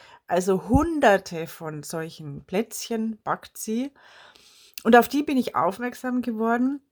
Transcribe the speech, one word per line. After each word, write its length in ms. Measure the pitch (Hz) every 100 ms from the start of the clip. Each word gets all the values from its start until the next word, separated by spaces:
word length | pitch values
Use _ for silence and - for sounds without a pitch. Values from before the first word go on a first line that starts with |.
| - - -
Also 420 | 180 185 190 180
hunderte 800 | 262 330 311 240 190 - 165 170
von 360 | - 160 151
solchen 640 | 147 165 160 - 156 143
Plätzchen 760 | 143 190 233 - - 226 220 220
backt 320 | - 165 - -
sie. 340 | - 226 277 _ - - - - - _ - -
Und 120 | - 233
auf 120 | 233
die 140 | 285
bin 160 | 294 269
ich 180 | - -
aufmerksam 640 | 165 190 240 240 254 247
geworden. 600 | 240 220 226 240 254 285 _